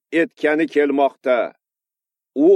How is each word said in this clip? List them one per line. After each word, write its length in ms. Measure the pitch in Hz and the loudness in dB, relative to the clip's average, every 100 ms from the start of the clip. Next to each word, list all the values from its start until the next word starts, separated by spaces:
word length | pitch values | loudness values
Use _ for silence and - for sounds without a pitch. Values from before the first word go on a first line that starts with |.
| _ | _
etgani 560 | 160 160 - 151 151 160 | -4 -4 -4 -2 -2 -2
kelmoqda. 720 | 143 147 139 139 - 135 123 87 - _ _ _ _ _ _ _ - | -2 -2 0 -2 -2 -2 -2 -4 -10 _ _ _ _ _ _ _ -2
U 140 | 156 | 2